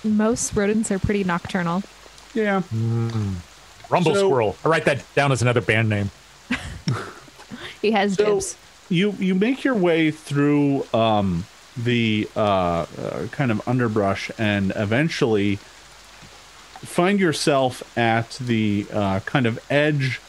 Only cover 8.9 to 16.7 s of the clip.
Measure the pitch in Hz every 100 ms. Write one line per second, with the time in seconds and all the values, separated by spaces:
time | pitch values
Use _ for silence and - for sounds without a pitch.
8.9 | 170 202 196 190 190 220 269 285 240 175
9.9 | 165 156 151 - 143 143 147 143 139 -
10.9 | 113 113 107 98 85 - - - - 117
11.9 | 120 113 107 - - 107 95 90 85 78
12.9 | - - - 95 - 135 107 - 127 120
13.9 | 110 98 98 - - 107 101 95 - 104
14.9 | 117 165 - 131 110 101 101 - - -
15.9 | - - - - - - - -